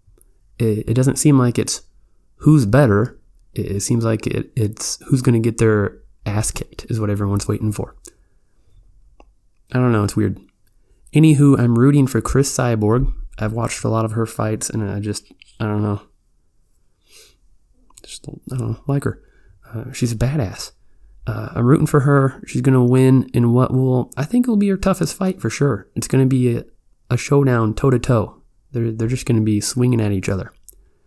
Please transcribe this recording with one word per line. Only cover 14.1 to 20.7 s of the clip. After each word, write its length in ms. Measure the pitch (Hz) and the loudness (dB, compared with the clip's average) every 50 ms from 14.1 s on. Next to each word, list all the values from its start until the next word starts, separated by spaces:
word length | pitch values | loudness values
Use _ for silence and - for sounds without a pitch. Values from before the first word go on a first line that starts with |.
| 107 | -2
her 120 | 117 113 | -4 -4
fights, 440 | 110 - - 110 110 110 117 - - | -4 -4 -6 -4 -4 -4 -6 -6 -6
and 140 | - 110 104 | -6 -6 -6
I 160 | 98 98 101 | -4 -6 -6
just, 320 | 101 104 101 - - - - _ _ _ _ - | -6 -6 -8 -10 -12 -18 -20 _ _ _ _ -8
I 60 | 110 | -6
don't 160 | 107 104 104 | -4 -2 -2
know. 200 | 107 104 104 101 - _ _ _ _ _ _ _ _ _ _ _ _ _ _ _ _ _ _ _ _ _ - - - _ _ _ _ _ _ _ _ _ _ _ _ _ - - - | -2 -2 -4 -6 -10 _ _ _ _ _ _ _ _ _ _ _ _ _ _ _ _ _ _ _ _ _ -20 -20 -20 _ _ _ _ _ _ _ _ _ _ _ _ _ -20 -20 -20
Just, 240 | - - - - | -20 -20 -18 -16
I 300 | - - - - - 127 | -16 -16 -16 -14 -10 -8
don't 140 | 127 113 113 | -6 -6 -6
know, 120 | 110 - - | -8 -8 -6
like 160 | 135 139 143 - | -4 -4 -2 -2
her. 180 | 113 - - _ _ _ _ _ - - _ _ - | -4 -8 -8 _ _ _ _ _ -20 -20 _ _ -14
Uh, 200 | 117 110 120 127 | -14 -14 -12 -10
she's 200 | 135 - 127 117 | -8 -4 -4 -4
a 40 | 117 | -2
badass. 560 | 110 120 127 147 156 107 92 - - - - | -2 -2 -2 -2 -2 -4 -6 -8 -12 -16 -16